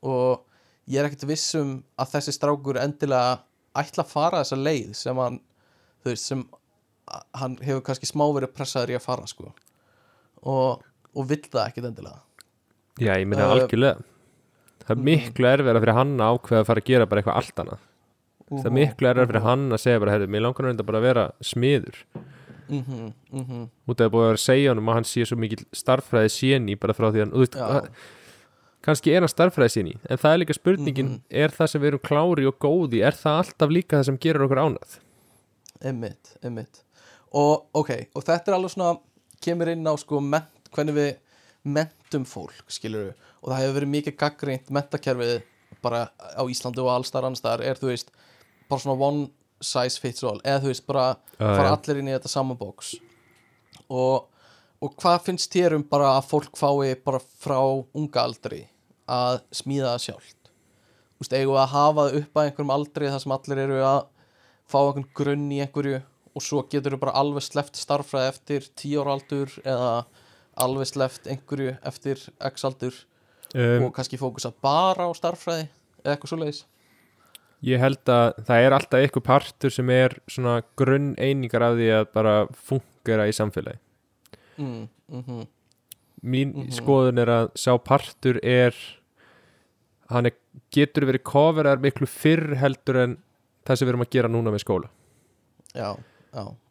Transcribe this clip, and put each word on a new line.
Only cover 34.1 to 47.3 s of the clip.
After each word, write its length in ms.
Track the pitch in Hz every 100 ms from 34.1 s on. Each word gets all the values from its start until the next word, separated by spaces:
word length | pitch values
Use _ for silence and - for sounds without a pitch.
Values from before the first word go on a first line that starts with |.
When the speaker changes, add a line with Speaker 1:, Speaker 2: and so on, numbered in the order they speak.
| 135
Speaker 2:
gerir 240 | 160 156 139
okkur 160 | 131
ánægð? 320 | 156 120 - - _ _ _ _ _ _ - _
Speaker 1:
Einmitt, 540 | 131 127 113 - _ -
einmitt. 420 | 131 117 113 _ _ _ - _ _
Og, 320 | 139 147 151 -
ok, 180 | 156 151 120 - -
og 80 |
þetta 240 | - 170 170
er 80 | 190
alveg 160 | 185
svona, 280 | - 180 170 _ _ _ _
kemur 260 | - 170 165
inn 140 | 165
á, 100 | 160 151
sko, 240 | - 147
ment-, 480 | 143 151 156 _ _
hvernig 240 | - 151 147
við 180 | 147 131 _ _ _ _ 147
mentum 600 | 143 156 _ _ 151 131
fólk, 380 | - - - -
skilurðu, 460 | - 110 107 98 - _ _
og 60 | -
það 100 | 131
hefur 160 | 135 135
verið 120 | 143
mikið 260 | 147 147 143
gagnrýnt 540 | 147 147 143 127 -
menntakerfið 680 | 139 143 143 - 127 120 117 110 _ _ -
bara 240 | 120 117 117 _
á 280 | 92 76 131
Íslandi 320 | 123 127 123
og 100 | 127
alls 220 | 123 127
staðar 160 | 135
annars 140 | 131